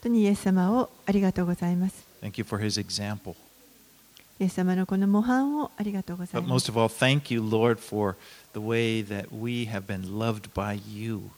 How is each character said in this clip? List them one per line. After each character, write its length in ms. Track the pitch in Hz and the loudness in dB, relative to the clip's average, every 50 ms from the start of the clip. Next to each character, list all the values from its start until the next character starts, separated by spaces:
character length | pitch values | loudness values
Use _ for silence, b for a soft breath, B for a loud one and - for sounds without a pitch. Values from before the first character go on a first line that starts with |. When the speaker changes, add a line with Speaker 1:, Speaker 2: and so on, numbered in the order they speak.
| - | 0
Speaker 1:
当 60 | 233 | 4
に 140 | 240 226 214 | 4 6 6
イ 40 | |
エ 80 | 202 202 | 6 4
ス 80 | - - | 4 2
様 300 | 196 185 185 180 185 220 | 2 4 4 4 4 4
を 180 | 247 - - - - - | 2 0 0 -6 -10 -2
あ 60 | - 196 | 0 2
り 80 | 202 | 4
が 120 | 196 185 185 | 4 2 2
と 100 | - 180 | 2 0
う 40 | |
ご 80 | 175 175 | 0 0
ざ 160 | - - 175 | 0 0 0
い 60 | 175 | 2
ま 120 | 180 185 190 | 2 0 0
す。 160 | - - - _ - - - | -2 -6 -20 _ -20 -12 -12
Speaker 2:
Thank 160 | 104 95 - | -10 -6 -6
you 60 | 107 | -4
for 180 | - - 101 107 | -4 -2 -2 0
his 180 | 107 98 107 | 0 -2 -2
example. 540 | 101 92 98 - 104 101 104 101 - 95 85 - - - _ _ - - - - - - _ _ _ _ _ - - _ _ - | -4 -4 -6 -6 -6 -6 -6 -8 -10 -12 -14 -14 -18 -20 _ _ -20 -20 -20 -20 -20 -20 _ _ _ _ _ -20 -20 _ _ -2
Speaker 1:
イ 40 | 196 | -2
エ 40 | 185 | 0
ス 60 | - | 0
様 200 | - 185 180 185 | 2 0 2 2
の 120 | 185 190 | 2 0
こ 100 | - 190 | 0 0
の 100 | 190 196 | 2 2
模 160 | 196 202 208 214 | 4 4 4 4
範 360 | 247 254 254 269 277 294 302 | 4 2 2 2 0 0 -2
を 100 | 285 - - | -4 -6 -6
あ 60 | - 208 | -6 -6
り 100 | 208 202 | -4 -4
が 100 | 196 190 | -6 -6
と 120 | - 175 | -6 -8
う 20 | |
ご 100 | 180 175 | -10 -10
ざ 120 | 180 - - | -4 -4 -4
い 40 | - | 0
ま 60 | 156 | 2
す。 20 | |
Speaker 2:
But 40 | 127 | 0
most 160 | 127 123 - | 0 0 0
of 80 | 107 117 | 2 2
all, 100 | 113 113 | 2 2
thank 440 | - - 131 127 135 147 143 - 120 | 2 2 4 4 4 2 0 -2 -2
you, 80 | 117 | -2
Lord, 380 | 110 107 110 110 113 120 117 113 | 0 2 2 4 4 4 2 2
for 380 | - - - 107 104 98 95 B B B B B B B _ | -2 -6 -2 0 0 0 -2 B B B B B B B _
the 80 | 107 | -10
way 460 | 107 110 117 117 117 113 113 110 107 | -4 -2 0 0 0 0 0 -2 -2
that 220 | 98 104 101 95 - | -4 -6 -8 -8 -8
we 360 | - 110 110 120 120 120 120 | -10 -8 -6 -4 -4 -4 -4
have 200 | 107 110 101 98 | -4 -6 -8 -6
been 320 | 98 101 92 95 92 98 107 | -6 -6 -6 -6 -6 -6 -2
loved 320 | 110 117 113 107 101 - - | -2 -2 -2 -2 -6 -8 -6
by 280 | - 98 104 104 101 101 107 | -4 -4 -4 -4 -6 -8 -12
you. 340 | 107 104 110 113 113 101 95 101 - | -12 -10 -6 -6 -6 -6 -8 -12 -18